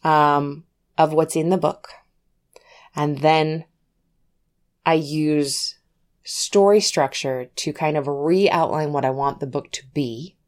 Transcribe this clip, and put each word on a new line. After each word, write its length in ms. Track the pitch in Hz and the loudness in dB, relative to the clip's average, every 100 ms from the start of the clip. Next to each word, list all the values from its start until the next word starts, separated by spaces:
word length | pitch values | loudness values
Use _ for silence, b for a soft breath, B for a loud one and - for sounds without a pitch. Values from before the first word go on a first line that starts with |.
um, 600 | 160 156 147 143 143 147 - _ _ - | 4 4 4 4 0 -8 -16 _ _ 0
of 160 | 160 | 2
what's 240 | 151 160 160 | 2 0 0
in 100 | 160 | 0
the 100 | 185 | 0
book, 300 | 156 - - - _ _ _ _ _ _ b b b - | 0 -4 -16 -20 _ _ _ _ _ _ b b b -4
and 220 | 147 139 | -4 0
then 440 | 151 160 156 160 - _ _ _ _ _ _ _ _ _ _ _ - | 2 4 2 -4 -10 _ _ _ _ _ _ _ _ _ _ _ 0
I 100 | 165 | 0
use 840 | 147 156 151 151 139 139 - - _ _ _ _ - | 0 -2 0 0 0 -4 -8 -12 _ _ _ _ -14
story 560 | - - 202 196 208 | -8 0 4 6 4
structure 640 | 202 - 135 - 139 127 123 - | 2 0 -2 -2 -6 -6 -8 -8
to 160 | 165 | -8
kind 240 | 147 156 151 | -4 -2 -2
of 120 | 139 | -4
re-outline 840 | 143 147 180 196 175 165 156 151 | -4 0 2 4 2 0 -2 -2
what 140 | 147 131 | -2 -2
I 40 | |
want 300 | 131 139 139 | -2 -4 -4
the 80 | 143 | -6
book 240 | 143 - | -8 -8
to 120 | - 135 | -16 -10
be. 420 | 151 131 113 175 _ | -6 -6 -8 -14 _